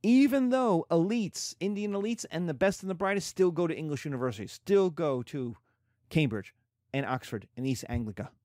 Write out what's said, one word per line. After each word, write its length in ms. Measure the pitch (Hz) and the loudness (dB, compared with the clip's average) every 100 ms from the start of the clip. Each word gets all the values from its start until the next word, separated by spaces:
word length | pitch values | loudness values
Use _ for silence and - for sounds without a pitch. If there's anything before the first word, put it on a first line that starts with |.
Even 460 | 208 254 277 269 254 | 6 6 6 4 2
though 360 | 262 247 175 - | 2 4 2 4
elites, 640 | 170 170 240 190 - - - | 2 4 2 -2 -4 -10 -4
Indian 340 | 196 202 208 | -4 -2 -2
elites 320 | 202 208 233 - | -2 -2 -4 -6
and 200 | 165 175 | -4 -4
the 40 | |
best 300 | 135 190 196 | 0 0 0
and 60 | 190 | -6
the 60 | 175 | -4
brightest 320 | 196 202 - | -2 -2 -4
still 240 | - 185 | 2 2
go 140 | 165 175 | 2 -2
to 100 | 147 | -2
English 280 | 156 143 | -4 -6
universities, 480 | 151 131 127 107 101 | -4 -2 -2 -4 -10
still 380 | - - 202 190 | -12 2 4 4
go 340 | 156 156 131 | 0 -2 -2
to 320 | 120 147 123 107 _ _ _ _ _ | -4 -6 -6 -8 _ _ _ _ _
Cambridge 440 | 160 147 107 95 _ _ _ _ | 0 2 0 -8 _ _ _ _
and 120 | 135 131 | -4 -2
Oxford 420 | 127 - 113 - - | -4 -4 -10 -10 -6
and 100 | 131 | -4
East 200 | 127 - | -4 -4
Anglica 400 | 120 110 101 101 _ | -6 -6 -8 -10 _